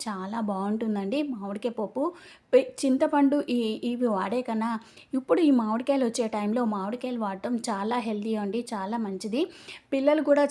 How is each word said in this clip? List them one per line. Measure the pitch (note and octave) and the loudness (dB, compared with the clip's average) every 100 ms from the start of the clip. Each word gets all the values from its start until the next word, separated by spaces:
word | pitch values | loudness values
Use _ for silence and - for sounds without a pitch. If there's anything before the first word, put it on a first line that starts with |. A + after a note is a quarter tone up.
చాలా | A3+ F#3+ F#3+ A3+ | -6 -6 -6 -4
బాగుంటుందండి | G#3+ F#3+ G3+ A3 A3+ G#3 G3 C4+ D4 | -2 -2 -2 -2 -2 -2 -2 -2 -2
మామిడికాయ | A3+ G3 G#3 A#3+ A3+ | -4 -6 -6 -6 -4
పప్పు. | G3 B3+ E4+ F4 - - _ | -6 -2 -4 -4 -14 -20 _
పె-, | B3+ - - | 4 4 0
చింతపండు | C#4 C4+ D#4 C#4+ C#4 D4 - | 0 2 2 4 4 4 0
ఈ, | B3 A3+ A3 | 0 0 -2
ఇవి | A#3+ A#3+ A#3+ | -4 0 0
వాడే | G3 G3 A#3+ | 0 0 -2
కన్నా | B3 A3 A3+ A3+ - - - | -2 -2 -2 -4 -8 -20 -6
ఇప్పుడు | C4 C4 - | -6 0 4
ఈ | D#4 | 6
మామిడికాయలు | B3+ A3 A3+ B3+ C#4 A#3+ | 4 2 0 0 2 2
వచ్చే | A3+ A3+ | 0 -2
టైంలో | G#3+ G#3 A#3 A#3 | -2 0 0 0
మామిడికాయలు | G3+ G3 B3 B3 B3 G#3 | -2 -4 -6 -6 -4 -4
వాడటం | F#3+ A#3 A#3+ A#3+ | -4 -4 -4 -2
చాలా | G3 G#3 B3 | -2 -2 -2
హెల్దీ | A3+ G#3+ G#3+ A3 | -2 -4 -2 -2
అండి, | G3+ A3+ A#3+ | -2 -4 -4
చాలా | G#3+ F#3+ A#3 | -6 -4 -4
మంచిది. | G#3+ F#3+ - A3+ G4 - - - _ | -4 -6 -4 -2 -2 -6 -20 -20 _
పిల్లలు | C4+ C#4 D4+ | 0 4 4
కూడా | C#4+ C#4+ C#4+ | 4 4 4